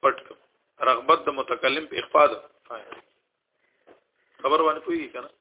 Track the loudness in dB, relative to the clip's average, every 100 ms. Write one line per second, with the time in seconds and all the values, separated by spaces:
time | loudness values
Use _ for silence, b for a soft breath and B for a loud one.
0 | 0 -2 -10 -20 _ _ _ _ 0 0
1 | 2 2 2 -6 -6 -2 -2 -2 -6 -10
2 | 0 4 4 2 -14 _ _ -16 -16 -20
3 | _ _ _ _ _ _ _ _ _ -20
4 | _ _ _ _ 0 2 2 0 -4 -6
5 | -6 -12 -16 _